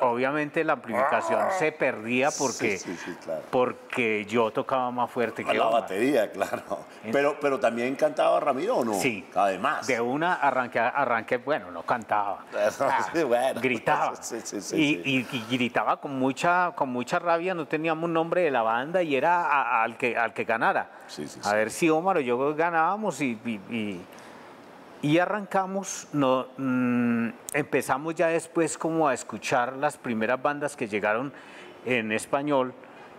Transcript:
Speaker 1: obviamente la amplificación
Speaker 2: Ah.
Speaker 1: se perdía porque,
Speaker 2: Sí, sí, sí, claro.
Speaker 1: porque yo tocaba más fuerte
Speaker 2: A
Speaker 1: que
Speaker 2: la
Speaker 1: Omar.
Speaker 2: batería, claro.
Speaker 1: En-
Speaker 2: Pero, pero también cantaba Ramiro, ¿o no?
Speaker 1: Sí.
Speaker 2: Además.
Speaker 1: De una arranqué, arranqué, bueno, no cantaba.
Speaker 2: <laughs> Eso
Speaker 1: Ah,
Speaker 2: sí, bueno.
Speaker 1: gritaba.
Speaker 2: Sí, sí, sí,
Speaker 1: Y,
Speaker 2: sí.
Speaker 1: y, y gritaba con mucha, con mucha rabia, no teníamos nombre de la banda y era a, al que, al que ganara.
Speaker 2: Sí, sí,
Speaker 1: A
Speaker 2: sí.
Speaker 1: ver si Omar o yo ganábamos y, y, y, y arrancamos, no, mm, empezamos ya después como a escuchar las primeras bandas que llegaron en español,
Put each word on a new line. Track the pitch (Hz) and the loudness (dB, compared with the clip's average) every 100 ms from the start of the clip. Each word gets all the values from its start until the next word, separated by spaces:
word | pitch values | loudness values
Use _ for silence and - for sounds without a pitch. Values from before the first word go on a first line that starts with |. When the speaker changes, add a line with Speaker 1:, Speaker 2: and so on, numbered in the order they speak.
| 127 | 2
Speaker 1:
obviamente | 120 131 151 147 165 | 2 0 0 -2 0
la | 160 | 0
amplificación | 143 113 113 135 113 104 - | 0 -2 0 2 0 0 0
Speaker 2:
Ah. | - | 0
Speaker 1:
se | 190 156 | 0 0
perdía | 151 143 113 110 123 139 | 0 -2 -2 -2 0 2
porque, | - 135 - 127 95 | 2 -2 0 -2 -2
Speaker 2:
Sí, | - 87 | -4 -10
sí, | |
sí, | - 82 - | -10 -10 -8
claro. | 80 - | -8 -2
Speaker 1:
porque | 131 123 113 - - 117 107 101 | 0 0 -2 -6 -2 0 0 0
yo | 117 110 | 2 2
tocaba | 135 131 135 127 | 0 -2 0 0
más | 123 120 | -2 -2
fuerte | - 113 - | -2 -2 -2
Speaker 2:
A | 107 | -2
Speaker 1:
que | 110 | 0
Speaker 2:
la | 113 | 2
Speaker 1:
Omar. | 117 | 2
Speaker 2:
batería, | 92 95 127 139 104 | 0 0 2 2 2
claro. | - 98 117 - 85 - - | -2 -4 -4 -6 -8 -10 -14
Speaker 1:
En- | 107 | -2
Speaker 2:
Pero, | 131 143 151 | 0 2 0
pero | 143 135 | 0 2
también | 120 117 123 135 | 2 0 -2 0
cantaba | 151 147 160 170 | 0 2 2 4
Ramiro, | 151 131 185 240 | 2 0 0 0
¿o | 120 | 0
no? | |
Speaker 1:
Sí. | 101 123 104 85 - | 0 0 -2 -4 0
Speaker 2:
Además. | 101 95 127 147 117 | 2 2 0 -2 0
Speaker 1:
De | 120 | 0
una | 120 139 170 165 | 0 0 0 2
arranqué, | 135 127 120 127 | 2 2 0 0
arranqué, | 117 131 131 113 107 127 | 0 2 0 0 0 -2
bueno, | 120 147 90 | 0 -2 -2
no | 87 | -10
cantaba. | - 127 104 104 101 92 - | -2 -2 0 0 0 -4 -6
Speaker 2:
<laughs> | 107 104 | 0 0
Eso | - 135 | 2 0
Speaker 1:
Ah, | 131 98 | 0 0
Speaker 2:
sí, | 160 | 0
bueno. | 147 120 131 117 | 2 2 2 0
Speaker 1:
gritaba. | 123 117 - 147 156 120 | 0 0 0 0 0 -4
Speaker 2:
Sí, | - 113 - | -8 -10 -8
sí, | 107 | -8
sí, | 95 - | -4 0
Speaker 1:
Y, | 147 156 | 2 2
Speaker 2:
sí. | 139 131 120 | 0 -2 -2
Speaker 1:
y, | 131 | -6
y | 110 127 | -4 0
gritaba | 123 - 110 175 | 0 0 0 -2
con | 156 135 | -4 -2
mucha, | 131 135 175 175 180 | 0 2 2 4 2
con | - 139 | 0 -2
mucha | 123 123 175 | -2 -2 -2
rabia, | 170 170 175 | 2 0 0
no | 175 147 | -4 -2
teníamos | 156 160 160 170 | -2 0 0 0
nombre | 165 165 175 | 0 2 2
de | 160 | 4
la | 131 | 4
banda | 110 113 139 180 | 2 2 0 0
y | 170 | 2
era | 135 151 175 | 2 4 2
a, | 165 143 120 123 | 4 2 4 2
al | 113 113 | 2 0
que, | 127 117 | -2 0
al | 113 | 0
que | - 110 | -2 -2
ganara. | 113 165 160 92 - - | 0 2 0 -2 -10 -16
Speaker 2:
Sí, | - 73 | -12 -12
sí, | - | -6
Speaker 1:
A | 101 | 0
Speaker 2:
sí. | 107 | 2
Speaker 1:
ver | 110 | 2
si | - 170 | 2 2
Omar | 156 185 180 | 4 2 2
o | |
yo | 123 120 139 151 | 2 2 0 2
ganábamos | 170 165 160 202 214 139 | 0 2 2 0 -2 -2
y, | 143 110 | -2 -2
y, | 117 107 92 | -6 -8 -6
y, | 113 104 92 90 - - - - - - - - - | -4 -4 -6 -12 -18 -20 -20 -20 -20 -20 -20 -20 -6
y | 147 160 | 2 4
arrancamos, | 175 214 190 190 190 190 185 - - | 2 -2 -2 -2 0 -4 -6 -10 -6
no, | 147 135 131 123 - | 2 4 4 0 -4
mm, | 135 127 123 120 120 117 117 - - | -2 2 2 2 2 2 -2 -6 -4
empezamos | 143 135 143 117 131 156 160 | -4 0 -2 0 -2 -2 0
ya | 170 | 2
después | 165 - - 160 - | 2 0 0 0 0
como | 165 160 151 | -2 2 2
a | |
escuchar | 123 - 107 - 135 120 135 | 2 -4 -10 0 2 2 0
las | 147 - | -2 -2
primeras | 139 110 110 127 | -4 -2 0 0
bandas | 143 147 143 - | 0 -2 -4 -4
que | 120 | -4
llegaron | 104 104 110 139 - - - - - - | 0 0 0 -2 -10 -18 -20 -20 -12 -2
en | 127 110 | -2 0
español, | 107 - 143 147 139 127 123 - - - | -2 0 -2 2 2 2 -4 -18 -20 -20